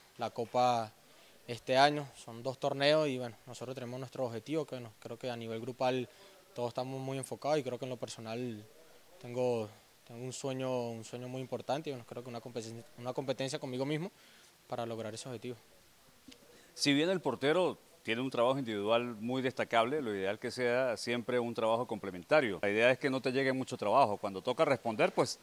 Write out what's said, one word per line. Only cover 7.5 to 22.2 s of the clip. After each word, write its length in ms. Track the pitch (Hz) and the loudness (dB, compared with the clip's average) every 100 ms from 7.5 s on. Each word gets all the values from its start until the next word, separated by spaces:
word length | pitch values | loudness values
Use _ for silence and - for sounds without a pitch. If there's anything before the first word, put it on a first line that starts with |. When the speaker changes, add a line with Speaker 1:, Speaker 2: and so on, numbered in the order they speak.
| 156 | 0
Speaker 1:
y 40 | |
creo 140 | 127 120 | 0 -4
que 80 | 131 | -6
en 60 | |
lo 60 | 123 | -6
personal 640 | 117 - 113 113 127 107 107 - - - - - | -8 -8 -8 -6 -4 -6 -12 -20 -20 -20 -20 -18
tengo, 480 | 123 120 127 120 107 107 - _ - | -8 0 2 2 -2 -8 -20 _ -18
tengo 160 | 117 | -10
un 100 | 127 | -10
sueño, 580 | 123 139 131 131 127 120 | -6 -6 -4 -2 0 -2
un 120 | 113 | -6
sueño 240 | 110 123 127 | -10 -10 -8
muy 140 | 131 | -8
importante 480 | 127 120 - 131 160 | -6 -6 -2 -4 -4
y 40 | |
bueno, 120 | 131 117 | -8 -10
creo 140 | 123 | -12
que 80 | 123 | -10
una 100 | 117 | -10
competencia, 440 | 127 120 113 113 117 - | -8 -8 -8 -10 -14 -10
una 140 | 123 | -6
competencia 440 | 127 135 131 135 147 | -4 -4 -2 -2 -4
conmigo 260 | 139 127 | -6 -4
mismo 280 | 135 151 180 - - - - _ - | -2 -2 -4 -10 -20 -20 -20 _ -8
para 180 | 120 117 | -6 -4
lograr 260 | 113 110 110 | -6 -6 -8
ese 120 | 139 | -10
objetivo. 300 | 120 123 117 - - - _ - - - - - - - - | -10 -10 -12 -16 -20 -20 _ -20 -20 -20 -20 -20 -20 -20 -2
Speaker 2:
Si 180 | 147 | 2
bien 160 | 139 165 | 4 4
el 100 | 185 | 0
portero 600 | 151 117 135 160 175 104 - - | -2 0 2 4 2 -2 -10 -12
tiene 180 | - 113 | -4 -2
un 80 | 131 | 0
trabajo 300 | 123 120 135 | 2 4 4
individual 560 | 123 104 101 117 123 113 | 0 -2 2 2 2 -4
muy 260 | 113 131 | -4 -2
destacable, 600 | 131 117 110 117 113 151 | -2 -2 2 4 4 0
lo 120 | 127 101 | -2 -2
ideal 220 | 95 107 | 0 -2
que 140 | - | -4
sea 440 | 107 123 120 131 110 | -2 2 2 2 0
siempre 420 | - 120 117 123 | -2 -2 0 0
un 160 | 120 117 | 0 0
trabajo 320 | 110 113 123 | 2 2 2
complementario. 720 | 107 98 90 | -4 -4 -8